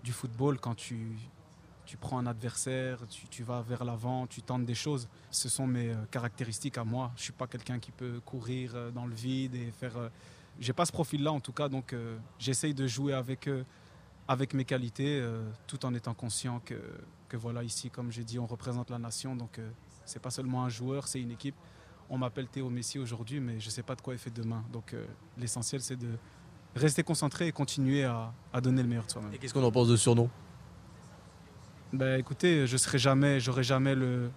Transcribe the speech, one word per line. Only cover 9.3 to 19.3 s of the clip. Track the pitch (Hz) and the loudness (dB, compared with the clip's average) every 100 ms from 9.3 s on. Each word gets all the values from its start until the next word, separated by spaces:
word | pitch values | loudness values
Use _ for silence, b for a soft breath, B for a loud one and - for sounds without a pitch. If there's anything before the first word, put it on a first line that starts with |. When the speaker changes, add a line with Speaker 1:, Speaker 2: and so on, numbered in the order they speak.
| 131 131 | 0 -2
Speaker 1:
et | 123 117 | -4 -6
faire, | 110 127 117 | -6 -6 -6
euh, | 117 B B B B - | -8 B B B B -6
J'ai | 123 | -2
pas | 127 | 2
ce | 175 | 2
profil-là, | - 156 147 147 | 2 0 2 2
en | 147 | 0
tout | 123 | -4
cas, | 123 147 | -2 -2
donc, | 135 123 | -2 -4
euh, | 123 117 113 113 - | -6 -6 -8 -12 -6
j'essaye | 120 127 156 | -2 0 0
de | 139 | 0
jouer | 135 117 143 | 0 0 0
avec, | 135 127 131 147 | 0 -2 -4 -2
euh, | 131 131 b b b b - - | -2 -4 b b b b -12 2
avec | 131 135 | 2 4
mes | 135 | 2
qualités, | 123 131 123 - 143 143 | 2 0 0 -2 0 0
euh, | 120 113 110 110 | 0 -2 -6 -8
tout | - 135 | -10 -6
en | 131 | -2
étant | 120 120 | -2 -4
conscient | 113 120 - 127 123 | -4 -4 -4 -4 -6
que, | - 117 - - - - - | -6 -10 -10 -12 -16 -20 -10
que | 120 | -6
voilà, | 117 120 | -4 -4
ici, | 117 - 123 | -4 -6 -6
comme | - 120 | -6 -6
j'ai | 113 | -6
dit, | 113 120 | -6 -4
on | |
représente | 117 117 127 120 123 | -4 -4 -4 -4 -4
la | 120 | -6
nation, | 117 - 131 | -6 -6 -6